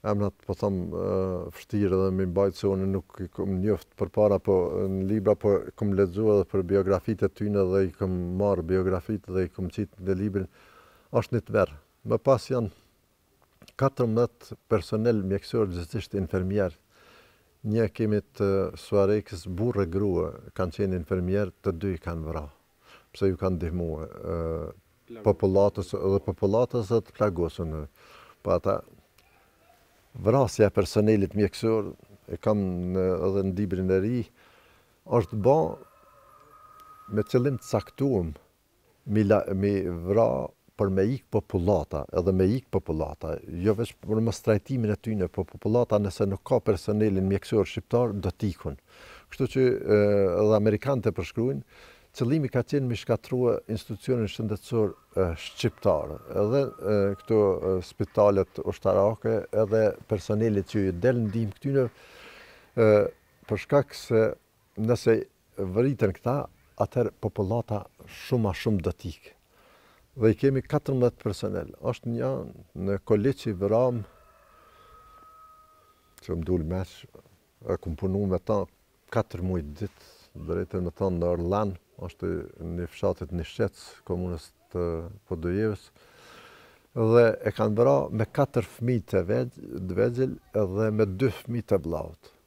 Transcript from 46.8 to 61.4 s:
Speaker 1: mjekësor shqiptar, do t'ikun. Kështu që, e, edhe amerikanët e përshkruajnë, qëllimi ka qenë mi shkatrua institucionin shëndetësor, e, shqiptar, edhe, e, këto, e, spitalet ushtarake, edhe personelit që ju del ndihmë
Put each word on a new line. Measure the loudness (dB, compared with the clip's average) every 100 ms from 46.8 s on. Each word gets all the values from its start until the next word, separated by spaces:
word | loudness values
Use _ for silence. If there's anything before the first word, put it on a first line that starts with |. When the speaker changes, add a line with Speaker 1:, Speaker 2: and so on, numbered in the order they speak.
| 0 2 2 2 2
Speaker 1:
mjekësor | 0 0 0 0
shqiptar, | -4 -2 0 0 -2
do | -4
t'ikun. | -2 -4 -4 -10 -10 _ -20 -20 -20 _
Kështu | -6 -2
që, | 2
e, | 2 2 4 4 6 4 2
edhe | 4 4 6
amerikanët | 4 2 0 0 -2
e | -2
përshkruajnë, | -6 -4 -2 -4 -10 -20 -20 -20 _ -4
qëllimi | -2 0 0
ka | -2
qenë | -2 -2 -2
mi | -4
shkatrua | -2 -4 -2 0 0 0 -4
institucionin | -8 -8 -10 -2 -2 -2
shëndetësor, | -4 -6 -6 -2 0 0
e, | -2 _ 0 0 -2
shqiptar, | -10 -2 -2 2 2 2 -2 -10 -6 -2
edhe, | 2 2
e, | -2 -4 0 2 2 -2
këto, | 0 4
e, | 4 2 0 -2
spitalet | -4 -6 -2 6 6 6 0 -4
ushtarake, | -6 -2 2 4 4 2 -2 -2 0
edhe | 0 2 4 2 0 -4
personelit | -6 -2 0 2 0 0
që | 0
ju | 0 2
del | 0 2
ndihmë | 0 -2